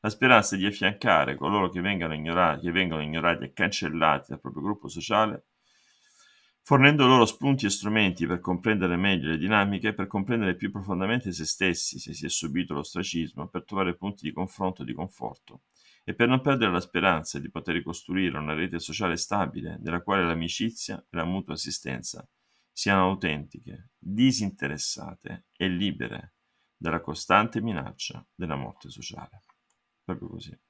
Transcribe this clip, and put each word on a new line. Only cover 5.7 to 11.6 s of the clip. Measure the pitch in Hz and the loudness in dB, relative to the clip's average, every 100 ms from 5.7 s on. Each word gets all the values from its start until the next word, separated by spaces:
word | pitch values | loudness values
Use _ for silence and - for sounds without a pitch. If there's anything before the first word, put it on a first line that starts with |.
| _ _ _ _ - _ _ _ _ | _ _ _ _ -20 _ _ _ _
fornendo | - 143 139 151 127 | 2 8 8 8 8
loro | 131 110 | 8 6
spunti | - 139 135 101 | 4 0 2 2
e | |
strumenti | - 104 110 101 90 82 | 0 0 2 2 2 -2
per | 87 | -2
comprendere | 92 90 113 107 92 87 | -2 0 2 2 2 2
meglio | 98 92 73 | 2 2 0
le | 80 | -2
dinamiche, | 90 107 101 98 107 101 | 2 2 2 0 -2 -2
per | 95 | -4
comprendere | 101 98 117 98 90 | -4 -2 0 0 0
più | 101 | -4
profondamente | 98 95 90 95 123 104 | -6 -4 -2 0 -2 -4
se | 82 | -6
stessi, | 78 - | -6 0